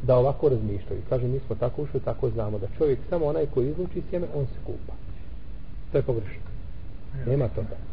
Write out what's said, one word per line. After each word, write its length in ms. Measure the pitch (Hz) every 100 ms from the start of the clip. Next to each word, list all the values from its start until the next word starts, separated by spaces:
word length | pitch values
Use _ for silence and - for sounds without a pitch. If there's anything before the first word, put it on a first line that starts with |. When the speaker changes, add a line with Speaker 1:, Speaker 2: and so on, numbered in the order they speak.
Speaker 1:
da 140 | 123 127
ovako 320 | 127 147 156
razmišljaju. 540 | 123 110 101 - - 101
Kaže, 200 | 131 120
„Mi 120 | 135 -
smo 100 | 110
tako 260 | 120 -
ušli, 180 | 147 135
tako 300 | 123 113 127
znamo 280 | 113 107 107
da 80 | 98 -
čovjek, 200 | 156 127 -
samo 160 | 175 151
onaj 200 | 156 143
koji 240 | - 123
izluči 320 | 151 180 180 170
sjeme, 160 | 180 165
on 120 | 147 131
se 120 | - -
kupa.” 260 | 98 - 52 - - - - - - - - -
To 60 | 143
je 40 |
pogrešno. 400 | 131 117 101 - - - - - - - - 139
Speaker 2:
Ja. 80 | 120
Speaker 1:
Nema 220 | 135 123
toga. 280 | - 104 110 -